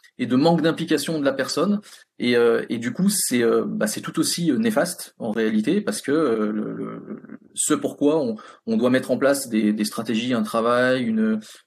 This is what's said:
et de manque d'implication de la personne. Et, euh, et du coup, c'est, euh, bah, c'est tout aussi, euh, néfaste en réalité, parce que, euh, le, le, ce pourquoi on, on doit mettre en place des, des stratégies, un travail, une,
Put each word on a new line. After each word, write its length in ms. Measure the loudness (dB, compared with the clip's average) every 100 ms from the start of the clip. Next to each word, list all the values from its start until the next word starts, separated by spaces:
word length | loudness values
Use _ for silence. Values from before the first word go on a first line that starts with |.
| -20 -8
et 80 |
de 100 | 0
manque 280 | 2 4 4
d'implication 580 | 2 0 0 -2 0 -2
de 60 | -2
la 60 |
personne. 500 | -2 -2 0 0 0 -4 -20 _ -4
Et, 180 | 0 4
euh, 280 | 4 2 -2
et 80 | -4
du 140 | -4
coup, 180 | 0 0
c'est, 320 | 0 0 2
euh, 220 | 2 2 0
bah, 200 | -2 -2
c'est 140 | -4
tout 180 | -4 -2
aussi, 320 | -2 0 0
euh, 60 | 2
néfaste 580 | 2 2 0 -4 -14 -8
en 120 | -4
réalité, 520 | -2 0 0 0 0
parce 180 | -2 -4
que, 100 | -2
euh, 400 | 0 2 0 0
le, 220 | -2 -6
le, 480 | -8 -10 -12 -12 -14 -16 -20 -12
ce 200 | -6 -2
pourquoi 440 | 0 -2 0 2 2
on, 180 | 0 -4 -10 -12 -4
on 120 | 2
doit 100 | 4
mettre 220 | 2 2
en 80 | 2
place 320 | 2 2 0
des, 240 | 0 2
des 100 | 2
stratégies, 480 | -2 -4 -2 -2 0
un 100 | -2
travail, 600 | 0 0 2 2 2 2
une, 360 | 0 0 0 0 -4 -20